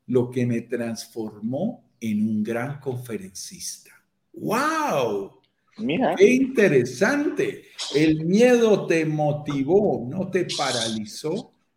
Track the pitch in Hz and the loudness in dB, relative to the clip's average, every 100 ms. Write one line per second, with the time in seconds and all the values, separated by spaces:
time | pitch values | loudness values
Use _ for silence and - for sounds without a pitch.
0 | - 123 120 127 123 117 - 120 117 113 | 0 0 0 0 0 -2 -4 -6 -6 -8
1 | - 117 107 104 113 135 220 - _ _ | -10 -10 -10 -6 -6 -2 -4 -6 _ _
2 | 113 104 110 107 107 117 135 143 135 120 | -4 0 0 0 -2 -4 -6 -8 -8 -8
3 | - 104 95 - - 87 - - - _ | -8 -10 -10 -14 -16 -14 -14 -14 -20 _
4 | _ _ _ - 151 220 302 320 285 151 | _ _ _ -10 -4 0 0 0 0 0
5 | 117 101 98 _ _ _ _ - 117 165 | 0 -2 -6 _ _ _ _ -8 -4 0
6 | 190 180 208 254 262 - 190 139 120 - | 0 4 6 6 2 4 6 6 2 0
7 | 214 285 302 - 117 - - - - 143 | 0 2 -2 -2 -4 -4 -16 -12 -4 2
8 | 160 156 160 196 247 240 220 196 151 165 | 4 2 2 4 6 6 4 2 2 0
9 | 156 151 147 135 - 143 135 196 196 123 | 0 0 0 -2 -4 -2 2 4 4 -2
10 | 123 180 - 185 151 - 135 120 113 110 | -4 -6 -4 -2 -2 -2 -2 -2 -2 -4
11 | 107 - 151 196 - _ _ | -8 -8 -6 -6 -8 _ _